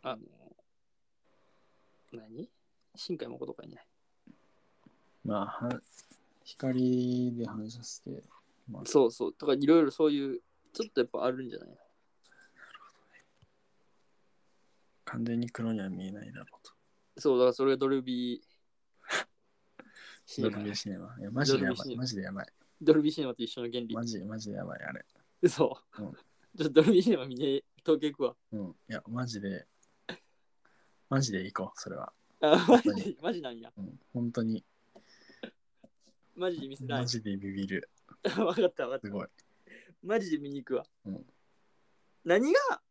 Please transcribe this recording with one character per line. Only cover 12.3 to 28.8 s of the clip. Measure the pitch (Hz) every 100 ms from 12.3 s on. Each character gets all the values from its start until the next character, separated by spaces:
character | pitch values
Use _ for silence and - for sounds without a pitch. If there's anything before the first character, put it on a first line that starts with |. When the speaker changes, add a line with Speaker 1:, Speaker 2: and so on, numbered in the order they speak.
| - - _ - - - _ _ - _ _ _ _ _ _ _ _ _ _ _ _ _ _ _ _ _ _ -
Speaker 2:
完 | 120
全 | 117 117
に | 120
黒 | - 113
に | 110
は | 95
見 | 95 95
え |
な | 104
い | 110
だ | -
ろ | 101 -
う |
と。 | - _ _ _ _ -
Speaker 1:
そ | 147 127
う、 |
だ |
か | 127
ら |
そ | 120
れ | 135
が | 131
ド | 135
ル | 135
ビ | 127 123 123 120
ー | _ _ _ _ _ _ - - - _ _ _ _ _ - - - - -
シ | -
ネ | 110
マ | 101
や。 |
Speaker 2:
ド |
ル | 104
ビ |
ー |
シ | 101 104
ネ | 92
マ。 | 90 -
い |
や、 | 101
マ | 117 143
ジ | 135
で |
や | 131
ば |
い。 | 123
Speaker 1:
ド |
ル |
ビ |
ー |
シ | 139
ネ | 120
マ。 |
Speaker 2:
マ | 127
ジ | 101
で |
や | 95
ば | 98
い。 | - _ _ _
Speaker 1:
ド | 160
ル | 156
ビ | 151
ー |
シ | 156
ネ | 139
マ |
と | 120
一 | 117
緒 | -
の | 120
原 | 120
理。 | 117
Speaker 2:
マ | 113
ジ、 | 117 110
マ | 95 110
ジ | 110
で | 101
や | 90
ば | -
い、 |
あ | 78
れ。 | - - _ _ _
Speaker 1:
嘘。 | 120 - 156 - _ -
Speaker 2:
う |
ん。 |
Speaker 1:
ち | 104
ょ |
っ | - - _ _ -
と | 156
ド | 139
ル | 156
ビ | 190
ー |
シ | 185
ネ | 233
マ |
見 | 131 123
て、 | 143 139 - _
東 | - 156
京 | 151
行 | 143
く |
わ。 | 131 - _
Speaker 2:
う | 110
ん。 | 95
い | 80